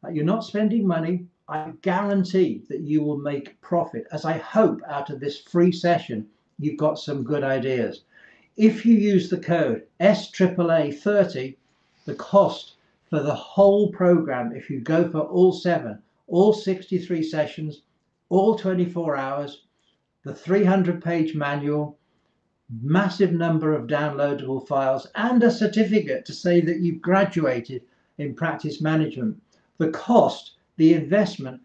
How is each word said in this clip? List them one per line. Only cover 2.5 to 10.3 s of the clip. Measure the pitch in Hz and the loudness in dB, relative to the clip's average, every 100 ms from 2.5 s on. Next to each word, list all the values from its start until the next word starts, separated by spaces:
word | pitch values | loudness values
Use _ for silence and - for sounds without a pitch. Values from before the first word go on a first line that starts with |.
| - - | -2 -8
that | - | -8
you | 147 151 | -2 -2
will | 147 143 | 0 -4
make | 143 139 - _ | -6 -6 -10 _
profit, | - 170 - 117 - | -4 -2 -2 -8 -10
as | 151 165 | -8 -6
I | 156 | -6
hope | - 214 180 - - | -2 2 2 0 -8
out | 143 - | -10 -8
of | 131 | -10
this | 143 - | -10 -10
free | - 175 180 | -2 2 2
session, | 170 175 170 - 110 - _ _ - | 2 0 0 -2 -10 -10 _ _ -8
you've | 147 147 | -6 -2
got | 151 151 | -2 -2
some | 147 139 | -6 -6
good | 120 143 | -4 -2
ideas. | 135 135 131 127 107 - _ _ - _ _ - | -2 -2 -2 -2 -4 -8 _ _ -20 _ _ 2
If | 220 - 233 | 2 4 4
you | 214 | 6
use | 208 190 - | 6 2 2
the | 180 | -4
code | - 170 135 110 - - | 0 0 0 -2 -8 2
S | 196 185 - | 2 2 -2